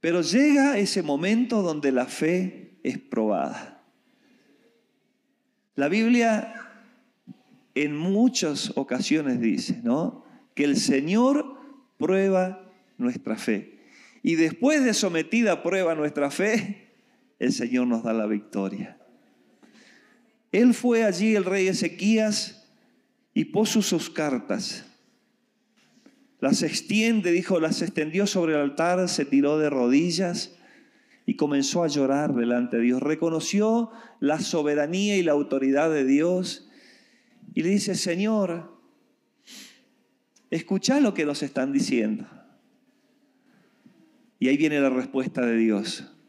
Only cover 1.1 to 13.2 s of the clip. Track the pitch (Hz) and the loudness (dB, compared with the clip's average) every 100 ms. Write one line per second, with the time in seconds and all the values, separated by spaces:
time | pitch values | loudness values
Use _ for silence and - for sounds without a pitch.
1.1 | 143 180 226 247 226 180 151 143 127 127 | -2 0 0 0 0 0 0 0 0 -2
2.1 | - 156 180 185 - - _ 135 - - | -2 0 0 -2 -8 -20 _ -8 -8 -6
3.1 | - 110 95 69 - - - _ _ _ | -2 0 0 -2 -8 -16 -20 _ _ _
4.1 | _ _ _ _ _ _ _ _ _ _ | _ _ _ _ _ _ _ _ _ _
5.1 | _ _ _ _ _ _ - 143 202 226 | _ _ _ _ _ _ -4 0 2 2
6.1 | 240 226 214 - - - - - _ _ | 2 2 0 -4 -14 -20 -20 -20 _ _
7.1 | _ - - _ _ _ - 147 147 175 | _ -20 -20 _ _ _ -4 -4 -2 0
8.1 | 196 247 254 165 139 - - 139 127 - | 2 2 2 -2 -2 -4 -6 -4 -4 0
9.1 | 156 147 120 113 - - - 117 135 170 | 0 0 0 0 -2 -4 -4 -2 0 -2
10.1 | - - - _ - 143 135 - 135 151 | -8 -20 -20 _ -2 0 2 2 0 2
11.1 | 208 254 285 - - - - _ _ 156 | 2 4 2 -2 -12 -20 -20 _ _ 0
12.1 | 190 196 185 185 202 - _ _ _ 123 | 2 2 2 0 -6 -18 _ _ _ -4
13.1 | 113 | -4